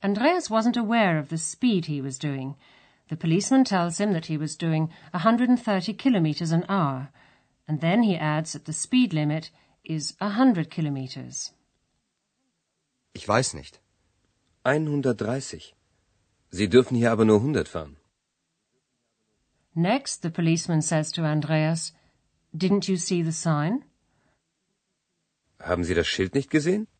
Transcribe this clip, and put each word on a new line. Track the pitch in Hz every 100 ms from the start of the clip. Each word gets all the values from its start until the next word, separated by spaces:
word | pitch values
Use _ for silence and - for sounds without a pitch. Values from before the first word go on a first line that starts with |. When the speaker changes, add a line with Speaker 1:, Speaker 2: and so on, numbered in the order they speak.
Speaker 1:
Andreas | 196 202 262 359 320
wasn't | 220 220 240
aware | 220 233 202 160
of | 139
the | 165
speed | - - 254 196 160
he | 147
was | 135 131
doing. | 151 135 131 143 _ - _ _ _
The | 160
policeman | 165 165 202 269
tells | 262 190 170 165
him | 208
that | 175 165
he | 156
was | 156 -
doing | 170 156 156 - -
a | 180
hundred | 220 226 247
and | 247
thirty | 233 196 175
kilometers | 208 269 226 160 147 170
an | 165 -
hour, | 196 147 131 139 _ _ _ _ _ -
and | 156
then | 165 202
he | 226 185
adds | 151 151 160
that | - -
the |
speed | 156 - 254 247
limit | 160 151 156 160 _ _ _
is | - 160 143 -
a | 202
hundred | 202 262 185 160
kilometers. | - 156 139 131 135 123 131 - _ _ _ _ _ _ _ _ _ _ _ _ _ _ _ _
Speaker 2:
Ich | - -
weiß | 104 131
nicht. | 76 65 - _ _ _ _ _ _ _ _
Speaker 3:
Einhundertdreißig. | - 147 156 147 131 110 107 131 135 80 - _ _ _ _ _ _ _ _
Sie | 87 104
dürfen | 113 123 123
hier | 117
aber | 113
nur | 110 107
hundert | 127 139 85
fahren. | 85 78 73 _ _ _ _ _ _ _ _ _ _ _ _ _ _ _ _ _
Speaker 1:
Next, | 165 175 254 - -
the | 170
policeman | 165 165 165 - 165
says | 151 160 156
to | -
Andreas, | 160 151 156 156 156 165 - _ _ _ _ _ _
"Didn't | 156 185 202 190
you | 185
see | 170 175
the | 165
sign?" | 160 165 151 156 247 - _ _ _ _ _ _ _ _ _ _ _ _ _ _ _ _ _
Speaker 3:
Haben | - 90
Sie | 85
das | 85 82
Schild | - 95
nicht | 139 135
gesehen? | 156 147 196 220 _